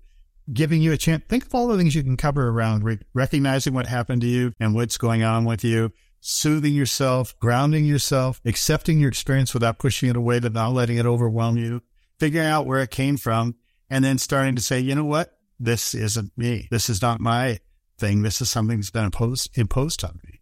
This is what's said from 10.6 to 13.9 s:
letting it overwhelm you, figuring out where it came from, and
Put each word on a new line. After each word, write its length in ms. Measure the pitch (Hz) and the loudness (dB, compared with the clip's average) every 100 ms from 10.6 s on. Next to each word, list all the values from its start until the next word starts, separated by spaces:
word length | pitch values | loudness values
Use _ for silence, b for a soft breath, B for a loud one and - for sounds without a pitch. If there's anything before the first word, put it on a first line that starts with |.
| 113 | 0
letting 240 | 127 120 117 | 0 0 2
it 100 | 120 | 2
overwhelm 500 | 120 120 113 117 117 | 2 0 0 0 0
you, 240 | 117 120 - _ _ _ | -2 -6 -10 _ _ _
figuring 300 | 156 160 156 | 0 0 2
out 180 | 156 131 | 0 0
where 140 | 135 | 0
it 100 | 127 | -2
came 260 | - 135 143 | -2 0 0
from, 380 | 117 113 117 - _ _ | 0 0 -2 -6 _ _
and 160 | _ | _